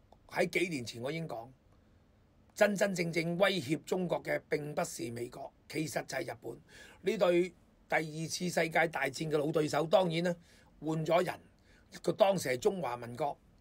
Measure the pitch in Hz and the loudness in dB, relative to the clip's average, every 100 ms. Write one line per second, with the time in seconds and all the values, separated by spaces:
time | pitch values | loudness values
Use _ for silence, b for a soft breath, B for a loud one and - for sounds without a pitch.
0 | _ - - - 175 175 185 147 113 117 | _ -20 -6 -2 -2 0 -2 -4 -6 -8
1 | 127 165 156 113 123 - _ _ _ _ | -6 -6 -8 -10 -12 -18 _ _ _ _
2 | _ _ _ _ _ - 208 196 202 180 | _ _ _ _ _ 2 2 4 0 0
3 | 170 165 165 170 196 190 127 151 - 190 | -2 0 0 2 4 2 0 -4 -2 -2
4 | 175 151 - 147 - 151 147 147 170 - | 0 -2 -2 -4 -2 -4 -2 -4 -4 -6
5 | 143 175 - 143 143 - - 151 160 160 | -8 -6 -8 -10 -14 -16 -8 -6 -4 -4
6 | 135 135 127 117 117 - - B B B | -4 -6 -6 -8 -12 -12 -16 B B B
7 | 185 220 185 175 180 - _ _ - 160 | -2 4 6 6 4 -2 _ _ -2 -2
8 | 160 151 160 - 180 170 165 160 160 143 | -2 -6 -6 -4 -2 0 2 2 2 0
9 | 139 131 160 151 147 160 - 147 160 202 | -4 -4 -2 0 2 2 2 0 4 4
10 | 180 160 175 175 b b b _ 151 160 | 4 2 0 -2 b b b _ -4 -2
11 | 156 170 180 - - _ b b b - | 2 2 2 -4 -14 _ b b b -6
12 | - - 196 190 - 123 208 190 131 120 | -4 4 4 4 0 0 0 0 -2 -6
13 | 117 120 147 - _ _ | -8 -4 -4 -6 _ _